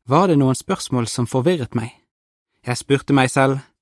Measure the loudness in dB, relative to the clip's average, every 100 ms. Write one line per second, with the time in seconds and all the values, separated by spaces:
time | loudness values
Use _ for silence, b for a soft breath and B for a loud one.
0 | -2 2 4 4 2 0 -4 -6 -4 -4
1 | -4 -4 -4 -2 0 -2 -4 -8 -10 -14
2 | _ _ _ _ _ _ -8 -6 -2 -2
3 | 2 2 2 2 0 0 -8 _